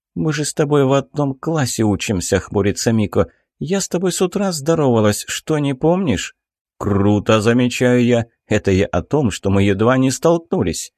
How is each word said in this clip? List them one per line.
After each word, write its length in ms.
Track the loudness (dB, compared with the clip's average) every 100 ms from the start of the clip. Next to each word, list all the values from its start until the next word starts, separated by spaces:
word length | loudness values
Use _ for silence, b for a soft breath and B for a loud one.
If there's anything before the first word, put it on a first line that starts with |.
| _
«Мы 180 | -6 -4
же 140 | -2 -4
с 80 |
тобой 320 | -2 0 2 4
в 80 |
одном 400 | 2 0 -4 -4
классе 500 | -4 -4 -2 -2 0
учимся», — 560 | 0 0 -2 -4 -2 -2
хмурится 520 | -2 -2 -2 -2 0
Мико. 360 | 0 0 -2 -4 b b -12
«Я 240 | -6 -4
с 80 | -4
тобой 220 | -4 -2
с 100 | -2
утра 300 | -2 -2 -4
здоровалась, 760 | -4 -2 0 2 2 2 0 -6
что, 300 | -8 -4 -2
не 160 | -2
помнишь?» 640 | -2 0 0 0 -2 -6 -14 _ _ _ -8
«Круто», — 640 | -2 0 2 2 2 2
замечаю 640 | 2 2 0 0 2 2 2
я. 200 | 0 -2 _ -4
«Это 240 | -2 2
я 140 | 2 2
о 180 | -2
том, 280 | -2 -2 -2
что 180 | -2 -2
мы 140 | 2
едва 340 | 2 2 2 2
не 140 | 0
столкнулись». 840 | 0 0 0 0 -2 -2 -4 -10